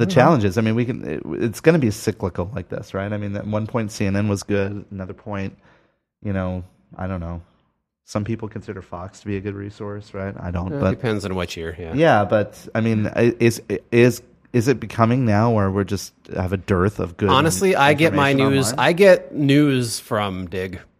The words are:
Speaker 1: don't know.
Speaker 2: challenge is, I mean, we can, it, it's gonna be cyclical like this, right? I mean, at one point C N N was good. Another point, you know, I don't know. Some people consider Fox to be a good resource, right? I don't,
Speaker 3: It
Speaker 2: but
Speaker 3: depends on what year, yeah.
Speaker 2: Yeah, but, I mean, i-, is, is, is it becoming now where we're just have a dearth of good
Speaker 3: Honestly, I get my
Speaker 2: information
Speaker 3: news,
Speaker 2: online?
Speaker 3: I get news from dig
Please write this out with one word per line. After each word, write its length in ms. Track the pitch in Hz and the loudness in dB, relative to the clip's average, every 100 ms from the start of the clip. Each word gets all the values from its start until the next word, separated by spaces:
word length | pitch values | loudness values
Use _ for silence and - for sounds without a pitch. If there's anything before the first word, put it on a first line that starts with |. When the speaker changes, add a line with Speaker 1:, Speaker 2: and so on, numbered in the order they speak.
| 117 | 2
Speaker 1:
don't 20 | |
know. 40 | |
Speaker 2:
challenge 300 | 190 143 151 101 | 4 6 6 2
is, 120 | 95 | 2
I 40 | |
mean, 140 | 110 113 | 0 0
we 100 | 120 | -2
can, 200 | 123 65 | -4 -6
it, 160 | 73 - | -8 -6
it's 340 | - 113 - | -4 -4 2
gonna 180 | 156 170 | 2 4
be 100 | 120 | 2
cyclical 600 | 101 - - 95 - 90 | 0 -4 -4 -6 -4 -6
like 160 | 101 85 | -6 -10
this, 240 | - - | -12 -8
right? 180 | 95 101 | -8 -6
I 60 | 104 | -6
mean, 180 | 104 101 | -6 -8
at 120 | 104 | -4
one 180 | 104 110 | -4 -2
point 260 | 123 107 | -4 -6
C 140 | - 101 | -4 -2
N 100 | 98 | 0
N 120 | 107 | 0
was 160 | 98 | -2
good. 420 | - 101 98 101 - | -2 -2 -2 -6 -12
Another 220 | 98 92 | -12 -12
point, 440 | 98 - 101 95 - _ _ _ _ _ _ | -14 -10 -8 -8 -12 _ _ _ _ _ _
you 120 | 107 | -6
know, 300 | 95 92 92 90 _ _ - | -4 -4 -6 -10 _ _ -10
I 100 | 92 | -8
don't 120 | 92 | -6
know. 200 | 85 87 - _ _ _ _ _ _ | -8 -10 -14 _ _ _ _ _ _
Some 180 | 104 101 | -6 -6
people 220 | 113 104 | -8 -8
consider 320 | 107 104 95 | -12 -12 -14
Fox 380 | 87 90 95 - | -14 -14 -14 -14
to 40 | 104 | -8
be 120 | 98 | -6
a 20 | |
good 140 | 101 101 | -6 -10
resource, 580 | 101 - 104 104 104 | -12 -12 -12 -12 -14
right? 220 | 98 98 98 | -10 -8 -8
I 120 | 90 | -6
don't, 220 | 87 90 | -6 -6
Speaker 3:
It 60 | 143 | -2
Speaker 2:
but 120 | 98 | 0
Speaker 3:
depends 340 | 95 123 107 95 | 0 -2 -4 -4
on 80 | 92 | -4
what 200 | 87 - | -6 -6
year, 200 | 82 80 | -10 -10
yeah. 140 | 85 | -6
Speaker 2:
Yeah, 320 | 117 160 113 98 | 2 4 4 4
but, 320 | 90 - - - 113 | 0 0 -8 -6 -2
I 60 | |
mean, 240 | 113 107 107 - | 0 0 0 2
i-, 200 | 117 117 | 2 4
is, 220 | 117 117 - 101 - | 2 2 -6 -8 2
is, 300 | 117 123 - - _ _ | 4 6 4 -12 _ _
is 160 | 120 113 | 0 2
it 120 | 113 | 0
becoming 460 | 110 - 113 127 120 | -2 0 2 4 2
now 260 | 101 117 | 4 4
where 180 | 110 98 | 2 2
we're 140 | 95 | 0
just 300 | 92 98 - _ - - | -2 -4 -8 _ -12 -6
have 160 | 90 | -4
a 60 | 95 | -4
dearth 420 | - 95 90 - | 0 2 2 0
of 180 | 90 87 | -8 -2
good 120 | 101 | 2
Speaker 3:
Honestly, 460 | 131 160 185 190 185 | 4 2 2 0 4
I 180 | 139 | 4
get 200 | 147 160 147 | 4 2 4
my 160 | 139 | 2
Speaker 2:
information 220 | 135 135 139 | 2 2 2
Speaker 3:
news, 160 | 127 | 0
Speaker 2:
online? 160 | 123 131 | 2 0
Speaker 3:
I 60 | |
get 420 | 170 202 180 - 123 | 6 6 6 2 -2
news 640 | 143 139 147 131 120 - | 2 4 4 2 -2 -6
from 480 | - 110 104 95 92 | -4 -2 -2 -4 -8
dig 320 | 95 92 90 - | -6 -8 -10 -18